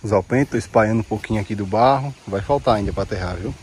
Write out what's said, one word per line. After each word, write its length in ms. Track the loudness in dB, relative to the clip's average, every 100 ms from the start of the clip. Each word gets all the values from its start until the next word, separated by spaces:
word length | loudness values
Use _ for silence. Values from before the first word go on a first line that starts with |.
os 100 | 2
alpentes. 380 | 0 2 0 0
Tô 80 | -2
espalhando 440 | 2 2 4 2
um 20 |
pouquinho 360 | -2 -6 -2 -4
aqui 140 | -2
do 140 | -6 -2
barro. 440 | 4 4 4 -2 -10 -6
Vai 140 | -6
faltar 360 | 0 0 2 0
ainda 140 | 0
pra 120 | -4
aterrar, 320 | -4 -4 -6 -6
viu? 180 | -8 -10